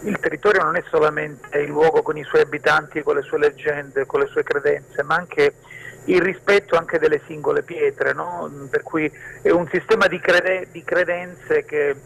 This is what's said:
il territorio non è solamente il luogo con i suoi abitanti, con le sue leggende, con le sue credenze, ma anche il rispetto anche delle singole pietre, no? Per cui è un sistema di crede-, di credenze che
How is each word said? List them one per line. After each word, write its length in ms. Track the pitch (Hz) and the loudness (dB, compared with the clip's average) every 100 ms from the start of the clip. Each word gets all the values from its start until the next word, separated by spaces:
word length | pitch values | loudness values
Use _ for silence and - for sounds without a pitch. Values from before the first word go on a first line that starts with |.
il 140 | 190 190 | -4 -4
territorio 440 | 160 156 208 190 | -4 0 2 2
non 120 | 156 170 | 2 -2
è 60 | - | -2
solamente 680 | 160 151 151 151 143 - 147 | 2 2 0 -8 -12 -6 -4
il 100 | 147 | -2
luogo 340 | 147 160 156 | 2 4 4
con 140 | 151 151 | 0 -6
i 80 | |
suoi 160 | 139 156 | 0 2
abitanti, 600 | 147 147 156 151 147 156 | 2 0 2 0 0 -6
con 120 | 147 | -2
le 80 | 143 | -2
sue 160 | 139 156 | -2 2
leggende, 640 | 147 139 151 147 143 135 | 0 0 -4 -4 -4 -4
con 140 | 131 147 | -2 0
le 80 | 139 | 0
sue 160 | - | -2
credenze, 640 | 143 143 139 143 143 - | -2 0 0 -2 -4 -6
ma 100 | 143 | -2
anche 400 | 160 175 - 143 - - - - - - | -2 -2 2 2 0 -20 -18 -18 -12 0
il 140 | 180 | 2
rispetto 560 | 180 175 - 202 202 165 | 2 -2 2 2 4 0
anche 220 | 165 165 | 0 0
delle 220 | 156 147 - | 2 0 -4
singole 360 | 151 147 143 | -6 -2 -2
pietre, 500 | - - 143 135 135 | -2 -2 -2 0 -2
no? 380 | 139 170 175 156 143 139 | -2 -6 -8 -10 -12 -6
Per 140 | 147 | -6
cui 280 | - 160 156 - - - | -4 -4 -4 -6 -18 -4
è 80 | - | 2
un 180 | 170 175 | 2 2
sistema 400 | 180 - 220 190 | -4 0 2 2
di 100 | 180 | 2
crede-, 480 | - 175 180 185 180 | 2 2 2 -2 -4
di 100 | 175 | -14
credenze 840 | - 175 170 175 180 175 - 156 | -4 -2 0 -4 -8 -16 -2 -2
che 300 | - 151 143 139 | 0 -2 -2 -2